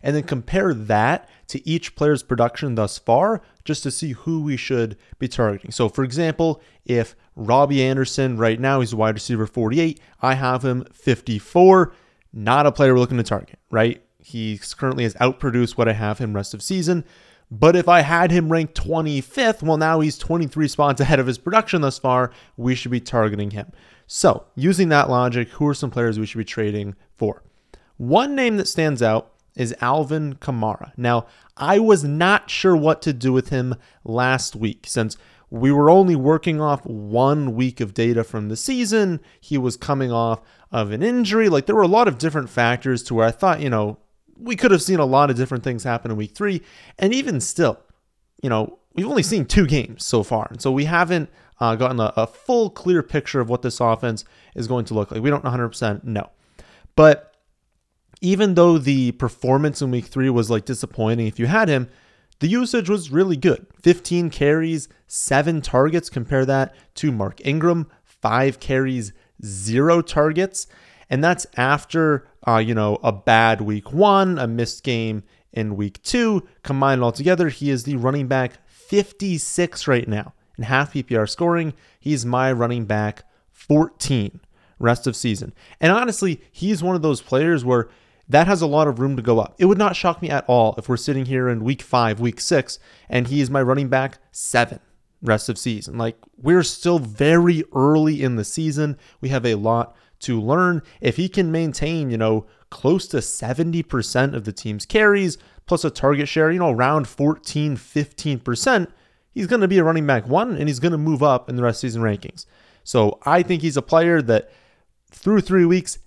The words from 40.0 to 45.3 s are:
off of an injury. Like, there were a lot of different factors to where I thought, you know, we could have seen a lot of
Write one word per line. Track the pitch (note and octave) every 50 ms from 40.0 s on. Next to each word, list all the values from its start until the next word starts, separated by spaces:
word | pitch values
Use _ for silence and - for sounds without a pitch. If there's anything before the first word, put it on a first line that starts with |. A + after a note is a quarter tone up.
| C3+ B2
off | A#2+ A#2 A#2 A2+ A2+ - _ _ _ _ _ _
of | - A#2+ G#2+ G2+ G#2
an | A2 F#3+
injury. | A#3 A#3+ B3 A#3+ F#3+ G#3 A3+ A3 G3+
Like, | D#3+ C#3+ C#3
there | - G#3
were | A3
a | G3+ E3+
lot | F#3+ A3+ B3
of | G#3 C#3+
different | A#2 D3+ D#3+ D3 D#3 C3 A2
factors | - B2 A#2+ A#2 B2 B2 - C3+ B2+ A#2 -
to | - B2
where | A2+ A2+
I | A2+
thought, | A#2 - - F#3 E3+ D#3
you | D3 C3+
know, | A#2+ A2 G#2 G#2 G#2+ _ _ _ _ _ _ _ _ _ A#3
we | A#3 A#3+
could | F3+ - A#3+
have | G3 E3
seen | - - F#3+
a | E3+ D3
lot | C3 C3 C#3 D3
of | C#3